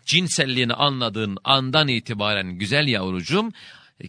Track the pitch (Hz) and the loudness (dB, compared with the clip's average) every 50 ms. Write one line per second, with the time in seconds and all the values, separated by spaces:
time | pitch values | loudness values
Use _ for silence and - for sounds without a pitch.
0 | - - 143 175 185 151 - - 143 131 127 127 123 117 120 - 143 143 135 127 | -4 2 2 2 2 2 0 0 0 0 2 0 0 0 2 2 2 0 0 0
1 | 123 113 98 110 110 101 98 - - 131 135 135 131 131 127 156 151 139 123 113 | -4 -4 -2 -2 -4 -4 -4 -6 0 2 2 2 2 2 2 2 2 4 2 0
2 | - - 117 101 104 104 104 98 95 92 90 87 104 95 127 147 151 139 113 98 | -2 -4 -4 -2 0 0 0 0 -2 -4 -4 -4 -2 0 0 0 2 2 0 0
3 | 92 95 92 90 85 - 156 202 226 226 - - - - - - - - _ - | 0 0 -2 -2 -2 0 0 0 0 0 -6 -12 -20 -20 -20 -20 -20 -20 _ -18
4 | - | -18